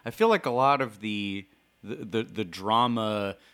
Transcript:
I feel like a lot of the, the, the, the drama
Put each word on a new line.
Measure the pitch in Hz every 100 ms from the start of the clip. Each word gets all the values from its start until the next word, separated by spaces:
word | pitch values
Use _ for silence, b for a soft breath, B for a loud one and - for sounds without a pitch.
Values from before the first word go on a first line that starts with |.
I | 117
feel | - 226
like | 202
a | 139
lot | 123 135 139
of | 123 104
the, | 107 104 101 98 95 _ _ _
the, | 104 -
the, | 107 113
the | 113 107
drama | 92 90 101 113 120 117 110 104 98 98 b